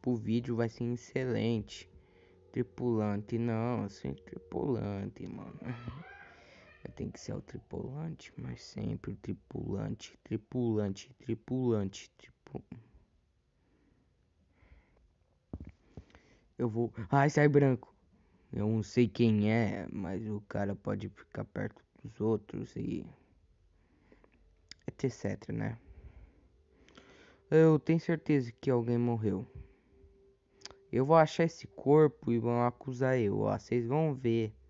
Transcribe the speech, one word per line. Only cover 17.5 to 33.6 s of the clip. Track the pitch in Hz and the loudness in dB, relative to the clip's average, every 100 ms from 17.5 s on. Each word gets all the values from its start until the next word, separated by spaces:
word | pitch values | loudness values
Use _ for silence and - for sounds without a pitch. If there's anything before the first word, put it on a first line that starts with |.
| 143 139 123 - _ _ _ _ _ _ 120 | 6 6 2 -4 _ _ _ _ _ _ -4
Eu | 107 | 0
não | 110 | 0
sei | 101 - 123 | 0 2 2
quem | - 120 107 104 | 4 4 6 4
é, | 113 107 - 90 | 4 2 -2 -8
mas | - 92 95 110 | -8 -6 -6 -6
o | 104 | -8
cara | 104 101 98 98 | -6 -4 -4 -4
pode | - 101 101 | -4 -6 -6
ficar | - - - | -12 -14 -10
perto | - 107 104 - _ _ | -8 -6 -8 -10 _ _
dos | 113 - | -18 -4
outros | 110 110 - - 117 - | 0 0 -2 -10 -10 -8
e | - - - - _ _ _ _ _ _ _ _ _ - _ _ _ _ _ - - | -6 -6 -8 -18 _ _ _ _ _ _ _ _ _ -20 _ _ _ _ _ -14 -14
et | - 131 | -4 -4
cetera, | - 101 101 - 113 | -2 -4 -4 -6 -4
né? | 107 117 - - - - - _ _ _ _ _ - - - - - - _ | -4 -6 -14 -20 -20 -20 -20 _ _ _ _ _ -20 -20 -20 -20 -20 -20 _
Eu | 156 160 151 | 8 8 6
tenho | - 165 | 4 0
certeza | - 165 - 147 120 - | 2 -4 2 2 2 -4
que | - | 2
alguém | 123 117 120 | 2 2 2
morreu. | 120 117 110 95 123 - - - _ - - - - _ _ _ - - _ | 2 2 0 -2 -4 -14 -18 -20 _ -20 -20 -20 -20 _ _ _ -20 -20 _
Eu | 117 | 0
vou | 135 165 | 6 8
achar | 156 - | 6 4
esse | 165 - - | 0 0 -18
corpo | - - 151 151 - - | -6 6 8 8 4 0
e | 117 | 0
vão | 117 120 | 2 2
acusar | 120 - - 123 131 131 | 0 -2 -10 -2 2 2
eu, | 107 101 | 2 2
ó. | 104 | 0
Cês | 104 | 0